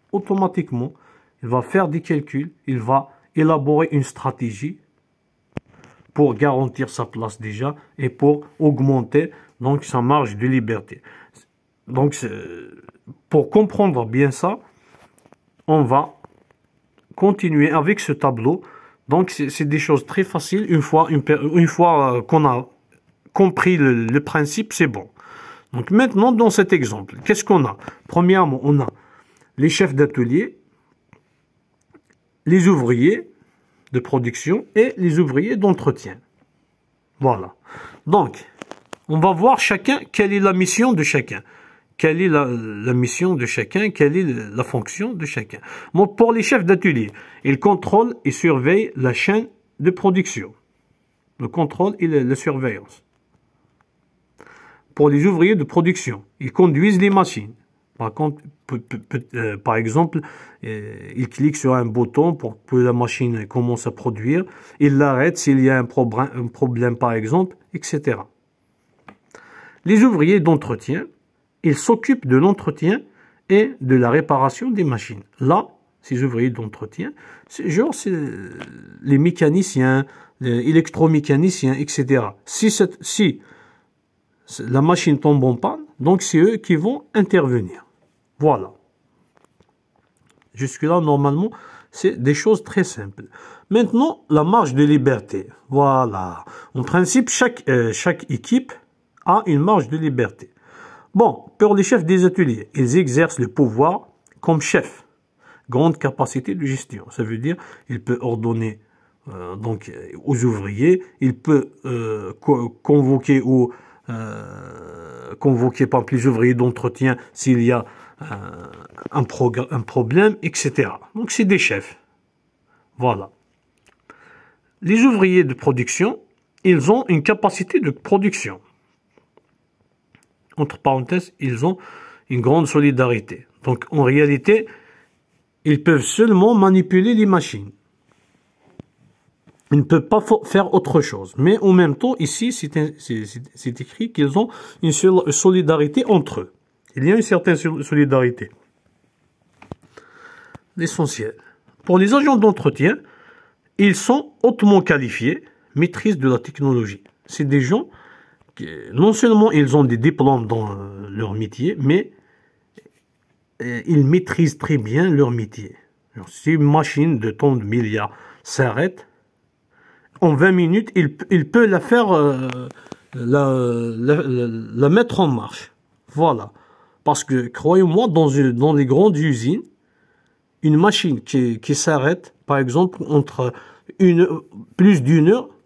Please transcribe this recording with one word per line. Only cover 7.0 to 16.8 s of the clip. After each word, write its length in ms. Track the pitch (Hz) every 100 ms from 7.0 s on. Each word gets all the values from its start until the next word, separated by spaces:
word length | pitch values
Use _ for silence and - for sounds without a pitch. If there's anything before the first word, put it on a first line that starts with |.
| 117
place 340 | 113 113 -
déjà 360 | 110 104 135 147 _ -
et 120 | 131
pour 360 | - 143 147 - -
augmenter 720 | 151 127 135 135 110 147 160 - _ -
donc 240 | 123 143
sa 160 | - 127
marge 340 | 123 147 120 101
de 100 | 127
liberté. 540 | 131 110 107 - - - - _ _ _ _ _ _ -
Donc, 280 | 127 143
c'est, 160 | 143 113 101 82 87 - - - - - - -
pour 220 | 151 -
comprendre 540 | 214 208 - 202 131
bien 260 | 113 123 139
ça, 280 | 127 175 240 _ _ _ _ _ _ _ _ _ _ -
on 140 | 156
va 360 | 127 135 160 - - _ _ _ _ _